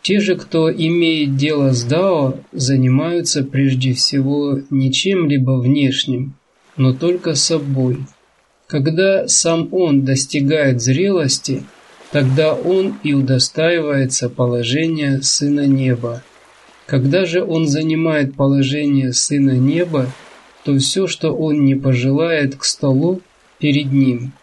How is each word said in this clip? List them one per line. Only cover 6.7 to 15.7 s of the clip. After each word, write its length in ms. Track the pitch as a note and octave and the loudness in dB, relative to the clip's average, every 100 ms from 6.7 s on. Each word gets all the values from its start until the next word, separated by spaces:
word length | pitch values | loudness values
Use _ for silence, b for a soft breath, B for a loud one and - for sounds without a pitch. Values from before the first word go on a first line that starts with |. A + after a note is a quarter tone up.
| - | 0
но 160 | C3 | 0
только 440 | C3 E3+ F3+ E3 C#3+ | 2 -2 -2 -2 -2
собой. 640 | - D#3+ C#3+ C3+ B2+ B2+ C3+ _ _ _ _ _ _ | 0 -2 -2 -2 -2 -2 -8 _ _ _ _ _ _
Когда 600 | D3+ C#3+ D#3+ G3 G3 - | -2 0 2 2 2 0
сам 400 | - E3 E3 - | 0 0 0 -2
он 320 | F#3 E3+ C#3 | 0 2 2
достигает 760 | C3 C3+ - D3+ C#3 D#3 C#3 B2 | 2 -2 -2 -2 0 2 2 0
зрелости, 840 | A2+ C3 G3 F#3+ C#3+ - - B2+ - - - - - | 0 0 2 0 0 -2 -4 -8 -8 -20 -20 -20 -6
тогда 420 | D3 C3 C3+ D#3 | -2 2 2 2
он 420 | - E3+ F#3+ G3 - | 0 0 0 0 -4
и 100 | D3+ | -2
удостаивается 1160 | C#3 C3 C3 - - D#3+ F3 D3+ C#3 C3 C3 B2 | 0 2 0 0 0 0 0 0 0 0 -2 -6
положения 920 | - B2 A#2+ A#2 C#3 E3 D#3 C#3+ C3+ | -2 -2 0 -2 -2 0 -2 0 0
сына 460 | C3+ - C#3+ C#3+ | 0 -2 0 2
неба. 540 | C#3 | 2